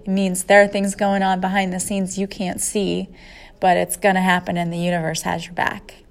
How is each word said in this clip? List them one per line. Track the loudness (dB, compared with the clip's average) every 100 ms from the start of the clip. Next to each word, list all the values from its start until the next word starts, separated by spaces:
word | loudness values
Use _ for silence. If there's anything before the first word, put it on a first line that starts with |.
| -4
It |
means | 0 0 -2
there | 6 6
are | 6
things | 2 -4
going | -2 0 2
on | 2 0
behind | 0 0 -2
the | -4
scenes | -4 -4 -4 -4
you | -6
can't | -4 -6 -4
see, | -4 -2 -2 -2 -6 -14 -20 -20 -20 0
but | 2 4
it's | 0 0
gonna | 2 2
happen | 2 0 0 -4
and | -4
the | -2
universe | -2 -2 -4 -4
has | -4 -6 -6
your | -6
back. | -6 -6 -14 -20 _